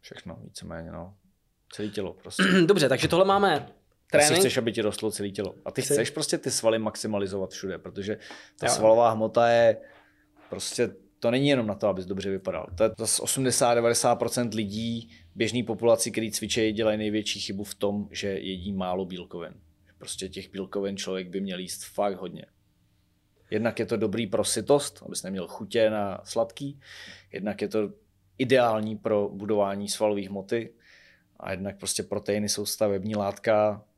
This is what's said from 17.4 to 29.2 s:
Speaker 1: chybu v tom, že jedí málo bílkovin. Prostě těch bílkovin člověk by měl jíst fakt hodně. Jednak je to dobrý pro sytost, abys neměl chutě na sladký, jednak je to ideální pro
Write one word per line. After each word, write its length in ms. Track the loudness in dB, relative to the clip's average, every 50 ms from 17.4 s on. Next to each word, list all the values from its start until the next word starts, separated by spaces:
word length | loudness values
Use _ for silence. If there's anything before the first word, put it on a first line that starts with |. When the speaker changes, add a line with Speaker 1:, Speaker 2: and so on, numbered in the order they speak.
Speaker 1:
chybu 240 | -6 -8 -6 -8 -8
v 100 | -10 -6
tom, 340 | _ -2 0 0 -2 -4 -6
že 180 | -8 -6 -6 -4
jedí 440 | -4 -4 -6 -6 -8 -6 -6 -6
málo 320 | -4 -4 -2 -2 -2 -2 -4
bílkovin. 500 | -6 -8 -12 -12 -12 -12 -12 -12 -12 -14 -18 _ _ _ _ _ _ _ _
Prostě 300 | -14 -12 -12 -10 -10 -10
těch 220 | -10 -12 -14 -12
bílkovin 460 | -10 -10 -10 -4 -4 -4 -2 -2 -4
člověk 320 | -6 -6 -6 -6 -6 -6 -6
by 120 | -6 -6
měl 180 | -6 -4 -6 -8
jíst 260 | -8 -10 -10 -12 -14
fakt 320 | -12 -4 -2 -2 -2 -2
hodně. 300 | -4 -8 -12 -12 -14 -18 _ _ _ _ _ _ _ _ _ _ _ _ _ _ _ _ _ _ _ _ _
Jednak 280 | -4 -2 0 -2 0 -2
je 80 | -2
to 100 | -2 0
dobrý 300 | 0 0 0 0 -2 -2
pro 180 | -2 0 0 0
sytost, 580 | 0 0 -2 2 4 4 4 4 -2 -10 -14 -16
abys 160 | -12 -10 -10
neměl 260 | -8 -6 -6 -6 -6 -8
chutě 420 | -10 -12 -12 -2 2 4 4 4
na 300 | 4 2 -2 -2 -4 -8 -10
sladký, 560 | -4 -2 -2 -2 -2 -4 -10 -10 -10 -10 -12 -18 -20 -20 -20 -18 -20 -20 -20 -20 _
jednak 300 | -10 -6 -6 -6 -4 -4
je 60 | -4 -2
to 220 | 0 -2 -2 -2 -6 _ _ _ _ _ _ _ _ _
ideální 580 | 2 4 6 6 6 4 2 0 -2 -4 -6
pro 340 | -4 -2 0 2 2